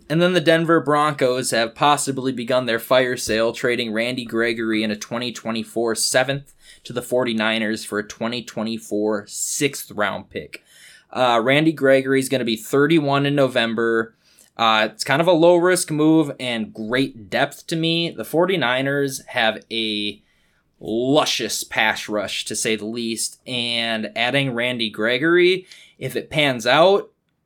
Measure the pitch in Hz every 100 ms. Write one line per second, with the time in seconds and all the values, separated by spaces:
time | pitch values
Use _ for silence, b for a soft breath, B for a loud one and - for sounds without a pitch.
0 | - 156 175 180 147 165 165 165 139 147
1 | 151 143 131 127 127 117 135 - 147 143
2 | - 131 131 127 117 127 123 117 - 127
3 | 127 123 - 110 117 110 123 120 117 107
4 | 120 123 113 113 117 117 113 107 110 104
5 | - 117 123 113 117 113 107 113 117 110
6 | - 131 127 139 - b b b - 120
7 | - 123 123 110 110 113 107 110 - 104
8 | 104 - 113 120 113 - 110 113 - 104
9 | 107 104 101 - - - 143 - - 101
10 | 101 101 101 98 76 - b b b b
11 | _ - 127 120 117 139 160 147 135 135
12 | 131 135 131 131 120 110 - 139 147 165
13 | 143 139 139 143 131 120 113 113 117 113
14 | 113 b b b b - 113 110 110 -
15 | - 139 170 165 170 175 180 180 - 151
16 | 156 160 143 - 127 117 107 113 107 123
17 | 135 113 95 120 143 - - 170 165 165
18 | 170 - 113 156 180 185 120 127 139 143
19 | 139 131 - 123 113 104 - 113 110 104
20 | 104 101 _ _ _ _ _ - - 110
21 | 127 147 123 - 110 - - 123 110 101
22 | - 107 95 - - 113 120 110 104 120
23 | 117 110 - - - 127 120 117 117 110
24 | 107 - 120 139 139 117 123 123 110 101
25 | 110 123 165 175 180 185 B B B -
26 | 135 135 - 151 147 123 117 143 180 202
27 | - _ _ _